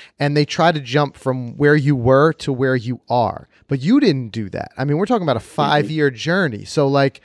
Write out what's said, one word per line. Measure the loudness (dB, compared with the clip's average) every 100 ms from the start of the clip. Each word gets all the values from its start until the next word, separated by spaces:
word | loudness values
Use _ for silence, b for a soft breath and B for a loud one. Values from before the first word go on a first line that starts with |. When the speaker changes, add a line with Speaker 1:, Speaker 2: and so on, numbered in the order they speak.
| B -4
Speaker 1:
And | 0 0
they | 0
try | 2 2
to | 0
jump | -2 0 -2 -4
from | -4 -4 -6 0
where | 4 4
you | 2
were | 2 4 4 4
to | 0 -6
where | -2 0
you | -2 -4 -8 -2
are. | 0 0 -4 -14 b -6
But | -4
you | 2 2
didn't | 2 0 -4
do | -8 -8
that. | -8 -10 -6
I |
mean, | -2 0
we're | 0
talking | 0
about | 0 -2
a |
Speaker 2:
Mm-hmm. | -4
Speaker 1:
five-year | -4 0 0 0 0 -2
journey. | -2 -2 -2 -2 -6
So, | -6 -2 2
like, | 2 0 -2